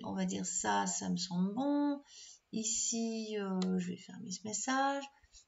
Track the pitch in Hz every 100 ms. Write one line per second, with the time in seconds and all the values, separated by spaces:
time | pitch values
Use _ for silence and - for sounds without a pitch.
0 | - 190 185 196 180 - 214 202 196 -
1 | 190 180 180 180 190 214 285 285 294 285
2 | - - - - - 226 220 - - 226
3 | 226 226 220 214 196 185 185 185 180 -
4 | - 185 - 180 214 214 - 262 277 277
5 | 269 - _ -